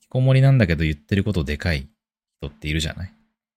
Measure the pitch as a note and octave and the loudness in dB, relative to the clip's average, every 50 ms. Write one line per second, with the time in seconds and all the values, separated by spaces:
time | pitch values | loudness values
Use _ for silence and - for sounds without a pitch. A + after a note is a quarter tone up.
0 | _ _ - B2+ C3 C3 C3 C3 C3+ C#3 C3+ B2+ A2 E2+ E2 D2 D#2+ D#2 D2+ - | _ _ -4 0 2 2 4 4 4 6 6 4 4 2 2 0 0 -2 -2 -4
1 | _ - G#2 G2 F#2 - - F2 D2+ C2+ D2 - - F#2 E2 C#2 C2+ - _ _ | _ -4 -2 -2 0 0 -2 -2 -2 -4 -4 -4 -4 -4 -4 -4 -6 -10 _ _
2 | _ _ _ _ _ _ _ - - C#2+ - _ - D#2 D2+ D#2+ D2+ D#2 - - | _ _ _ _ _ _ _ -16 -16 -16 -14 _ -8 -6 -4 -4 -4 -6 -8 -10
3 | F2 F#2 _ _ _ _ _ _ _ _ _ | -14 -14 _ _ _ _ _ _ _ _ _